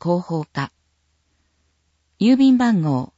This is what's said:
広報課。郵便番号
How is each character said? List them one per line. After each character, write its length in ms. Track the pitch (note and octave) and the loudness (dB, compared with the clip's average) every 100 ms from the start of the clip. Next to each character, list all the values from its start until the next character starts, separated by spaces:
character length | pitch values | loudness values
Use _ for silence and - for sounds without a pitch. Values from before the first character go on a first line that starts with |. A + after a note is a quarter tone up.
広 240 | E3 F3 | -4 -4
報 200 | F3 E3 | -4 -8
課。 260 | D3+ - C#3 _ _ _ _ _ _ _ _ _ _ _ _ _ _ - | -8 -10 -10 _ _ _ _ _ _ _ _ _ _ _ _ _ _ -2
郵 160 | G#3+ C4 | 2 4
便 200 | C4+ B3+ | 4 4
番 260 | A#3+ G3+ | 2 0
号 300 | D#3 C3 - | 0 -4 -6